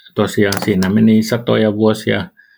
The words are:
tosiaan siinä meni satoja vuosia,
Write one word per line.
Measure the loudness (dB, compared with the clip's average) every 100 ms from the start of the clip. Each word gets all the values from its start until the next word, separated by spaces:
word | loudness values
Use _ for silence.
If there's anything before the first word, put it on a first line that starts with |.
| -10 -4
tosiaan | -2 0 0 0 -2
siinä | 0 0
meni | 2 4 2
satoja | 2 -4 0 0 0 2
vuosia, | 0 0 -4 -4 -6 _ _